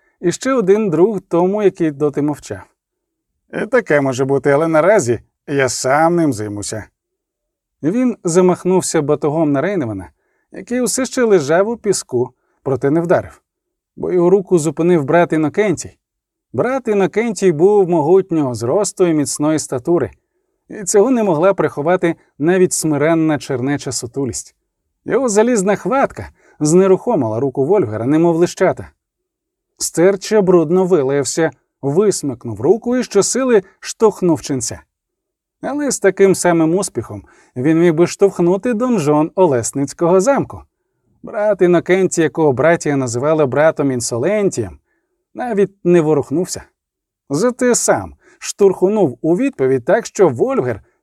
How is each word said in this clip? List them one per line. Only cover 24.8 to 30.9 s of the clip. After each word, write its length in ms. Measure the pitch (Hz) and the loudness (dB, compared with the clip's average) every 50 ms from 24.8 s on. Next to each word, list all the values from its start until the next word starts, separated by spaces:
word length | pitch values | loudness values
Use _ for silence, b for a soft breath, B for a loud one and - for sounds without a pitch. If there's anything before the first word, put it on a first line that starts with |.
| _ _ _ _ _ | _ _ _ _ _
Його 240 | - 156 233 277 247 | -4 -2 -2 -2 0
залізна 480 | 196 202 220 240 254 220 185 202 202 | 0 2 2 2 2 0 0 0 -2
хватка 520 | 185 - 180 240 277 262 - - - 104 - b b b b b b | -2 -2 -2 0 0 0 -2 -4 -10 -14 -14 b b b b b b
знерухомила 800 | 147 151 156 180 196 190 185 180 - 247 240 170 127 110 107 113 | 0 2 4 4 4 4 2 2 0 -2 -2 0 -2 -2 -2 -2
руку 240 | 131 139 127 - 135 | -4 -4 -2 -2 0
Вольфгера, 420 | 143 190 214 165 107 107 107 113 | 0 2 0 0 -2 -4 -4 -2
немов 300 | 127 147 156 165 170 165 | 0 0 2 2 2 2
лищата. 540 | 160 175 175 - - 190 175 131 - 95 - _ _ _ _ _ _ _ _ _ _ _ _ _ _ _ _ _ _ | 2 0 -2 0 0 0 0 0 -2 -8 -16 _ _ _ _ _ _ _ _ _ _ _ _ _ _ _ _ _ _
Стерча 640 | - - - - 165 190 196 190 - - 208 220 202 | -10 -6 0 2 2 2 2 0 -4 -2 0 2 4
брудно 420 | 175 180 175 165 147 170 185 190 | 4 4 4 4 2 2 0 2
вилаявся, 640 | 175 | 2